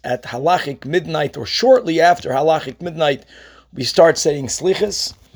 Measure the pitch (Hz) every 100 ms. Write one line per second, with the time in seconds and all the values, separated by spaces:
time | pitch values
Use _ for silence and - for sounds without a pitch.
0 | 131 123 - 120 156 180 143 135 139 180
1 | 160 156 143 - 117 - 247 262 165 160
2 | 170 175 - 135 156 156 135 - 175 160
3 | 147 131 - - - - _ - 120 -
4 | 165 156 160 143 127 - 180 190 208 -
5 | - - _